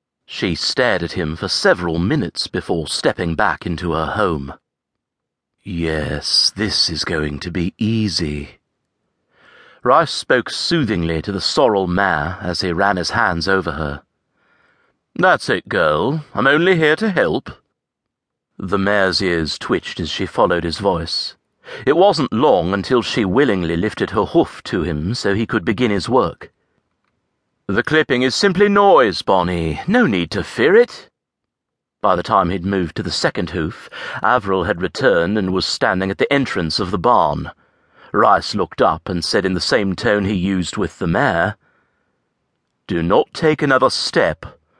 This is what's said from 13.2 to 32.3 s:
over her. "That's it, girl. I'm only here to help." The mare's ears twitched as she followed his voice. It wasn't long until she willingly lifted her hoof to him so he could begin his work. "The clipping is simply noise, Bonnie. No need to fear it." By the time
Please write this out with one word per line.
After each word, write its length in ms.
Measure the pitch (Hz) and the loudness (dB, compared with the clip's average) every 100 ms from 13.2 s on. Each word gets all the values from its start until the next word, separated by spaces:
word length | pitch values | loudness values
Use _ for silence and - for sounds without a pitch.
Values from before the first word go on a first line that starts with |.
| 110 85 82 | 0 0 0
over 240 | 95 85 | 0 0
her. 320 | 73 76 71 - _ _ _ _ _ _ _ _ _ _ - | -4 -6 -8 -12 _ _ _ _ _ _ _ _ _ _ 0
"That's 340 | 185 147 - | 2 2 0
it, 180 | 101 - | -4 -2
girl. 560 | 104 80 76 104 156 147 - | 0 2 2 0 -2 -6 -2
I'm 100 | 127 | 2
only 300 | 147 175 180 | 4 4 2
here 200 | 151 156 | 2 2
to 120 | 214 | 0
help." 400 | 170 90 110 - - _ _ _ _ _ _ _ _ _ - | 0 0 -2 -6 -16 _ _ _ _ _ _ _ _ _ -12
The 220 | 95 98 | -4 0
mare's 460 | 98 104 95 85 | 2 2 2 0
ears 340 | 95 85 78 - | 0 0 -2 -6
twitched 420 | - 95 - - | -4 -4 -4 -8
as 120 | 85 | -6
she 160 | - 95 | -6 -4
followed 360 | - 104 87 | 0 2 2
his 140 | 85 80 | -2 -2
voice. 600 | 101 87 80 - - - _ _ - - - | 0 -2 -2 -6 -8 -12 _ _ -18 -4 0
It 100 | 156 | 4
wasn't 340 | 196 151 143 | 4 4 0
long 400 | 110 147 101 82 | 2 4 4 2
until 300 | 98 92 127 | -2 0 0
she 240 | - - 101 | 0 -2 0
willingly 500 | 101 143 95 85 85 | 2 2 2 0 -2
lifted 360 | 104 - 101 | -2 -2 -2
her 140 | 104 104 | 0 0
hoof 360 | 170 - - - | 2 0 -2 -6
to 180 | 104 | -2
him 320 | 82 76 80 120 | -2 -2 -4 -4
so 180 | 104 | -2
he 140 | 98 113 | -2 -2
could 180 | 117 87 | -2 -2
begin 240 | 107 123 | 0 0
his 180 | 101 104 | 0 0
work. 440 | 123 92 - - _ _ _ _ _ _ _ _ _ _ _ - | 2 0 -4 -16 _ _ _ _ _ _ _ _ _ _ _ -4
"The 160 | 101 | -2
clipping 400 | - 156 151 123 | 2 2 2 2
is 100 | 131 | 2
simply 340 | - 202 175 208 | 2 2 4 4
noise, 540 | 202 202 165 117 90 | 6 6 6 4 2
Bonnie. 580 | - 95 87 90 82 78 - | 2 2 2 0 -2 -4 0
No 220 | 233 208 | 2 2
need 240 | 95 85 | 2 0
to 120 | 101 | -4
fear 320 | 87 - 143 208 | -4 0 4 6
it." 320 | 240 - - _ _ _ _ _ _ _ _ _ | 4 -2 -20 _ _ _ _ _ _ _ _ _
By 140 | 104 90 | 0 0
the 80 | |
time 260 | 87 | 2